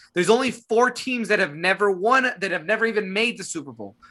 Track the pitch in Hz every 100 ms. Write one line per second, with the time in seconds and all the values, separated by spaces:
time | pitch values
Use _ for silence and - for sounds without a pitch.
0 | - 175 175 240 262 - - 226 247 240
1 | 262 247 196 208 180 151 180 190 208 185
2 | 214 254 254 180 190 175 160 214 226 208
3 | 190 196 240 - - 165 139 117 101 -
4 | -